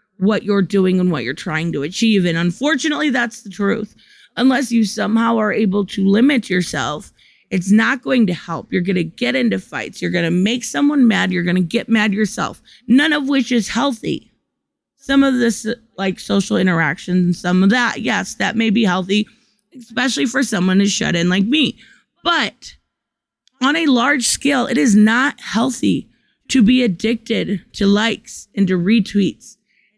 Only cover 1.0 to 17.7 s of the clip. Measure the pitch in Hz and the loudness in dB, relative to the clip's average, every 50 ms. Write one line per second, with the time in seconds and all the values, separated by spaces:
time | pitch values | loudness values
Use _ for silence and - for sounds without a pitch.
1 | 180 180 165 139 113 120 151 - - 175 156 156 165 170 151 143 139 170 185 - | 2 0 0 -2 -4 -6 -8 -8 -8 -6 -4 -4 -4 -4 -4 -4 -6 -6 -4 -2
2 | 226 226 214 196 175 175 165 165 175 175 170 - 262 294 320 262 - 311 302 285 | 0 2 2 2 2 0 0 0 0 -2 -2 -2 -2 -2 0 0 -2 -2 -2 -2
3 | 302 294 240 254 240 233 - - - 202 180 - 202 196 196 - 214 - _ _ | -2 -2 -2 -2 -4 -6 -8 -12 -18 -14 -8 -4 -2 -2 -2 -2 -6 -8 _ _
4 | _ _ _ _ _ _ _ - 247 262 262 277 269 226 233 233 220 190 - 214 | _ _ _ _ _ _ _ 0 2 2 2 0 0 0 0 0 0 0 -2 -4
5 | 202 202 220 226 233 233 233 220 214 208 - - 226 190 185 208 196 - - 190 | -2 0 0 0 0 0 0 0 0 0 0 0 0 0 0 0 -2 -4 -4 -2
6 | 190 196 196 220 254 294 294 240 - - 190 185 170 - - 143 123 127 151 156 | 2 2 4 4 4 4 2 0 -2 -2 -2 -2 -2 -2 -4 -4 -4 -4 -6 -8
7 | - - _ _ _ _ _ _ _ _ 185 185 180 190 208 220 226 226 277 254 | -12 -16 _ _ _ _ _ _ _ _ -4 -2 2 4 4 4 4 2 -2 -4
8 | - 269 269 247 220 175 175 - - - 165 127 - - 180 185 175 190 185 180 | -2 0 2 2 2 2 0 -4 -8 -8 -10 -10 -6 -4 -4 -2 -2 0 -2 -2
9 | 170 165 - - 240 247 247 262 247 220 190 190 - - 151 127 104 - - - | -2 -4 -6 -6 -4 -2 -2 0 0 0 -2 -2 -6 -8 -10 -10 -10 -10 -10 -8
10 | 180 175 175 175 170 165 175 180 190 214 247 247 - - - 285 285 285 302 285 | -6 -4 -2 -2 0 0 0 2 2 0 0 -2 -6 -6 -2 0 0 2 4 4
11 | 247 226 202 180 185 185 180 175 175 175 175 185 180 165 - 226 - - 226 220 | 4 4 4 2 0 0 -2 -2 -2 0 0 0 0 0 -2 -4 -2 0 0 0
12 | 214 220 190 208 214 190 - - 151 - - - _ _ - _ _ - 233 269 | 2 0 0 0 -2 -2 -2 -4 -6 -6 -8 -12 _ _ -20 _ _ 2 4 4
13 | 302 320 294 302 269 269 285 269 233 - 247 233 196 - - 226 277 285 233 - | 4 2 0 0 0 0 0 0 0 0 0 0 0 -2 -2 -2 -2 -2 -2 -4
14 | - 160 135 - - _ _ _ _ _ _ _ _ _ _ _ _ _ _ _ | -6 -6 -6 -6 -8 _ _ _ _ _ _ _ _ _ _ _ _ _ _ _
15 | - - 277 277 277 269 262 247 240 233 - - - 214 - - _ _ _ - | -4 0 2 4 4 4 2 2 0 0 0 -2 -4 -8 -8 -8 _ _ _ -4
16 | 196 190 180 - - - 202 202 190 - 208 190 190 185 170 165 160 151 160 - | -4 -4 -4 -4 -4 -2 0 0 0 0 0 0 2 2 2 2 0 -2 -2 -6
17 | - 180 180 185 175 175 175 - - 175 180 185 190 196 | -4 -2 0 2 2 2 0 -2 -2 0 2 2 4 4